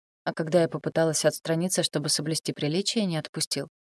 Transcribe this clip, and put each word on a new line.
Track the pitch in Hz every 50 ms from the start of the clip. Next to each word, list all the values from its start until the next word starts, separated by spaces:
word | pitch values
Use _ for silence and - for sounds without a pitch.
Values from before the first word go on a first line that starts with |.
| _ _ _ _ _
а | 165 147
когда | - 165 156 156 175
я | 165 160
попыталась | - 151 - 156 - 165 165 160 151 - -
отстраниться, | 156 151 - _ 160 160 160 175 185 - - 170
чтобы | - - 151 147
соблюсти | 147 - - 151 156 160 - _ - 139
приличие, | - 156 147 156 185 202 - - 240 208
не | 185 165
отпустил. | 156 147 - - 160 - - - 139 139 - _ _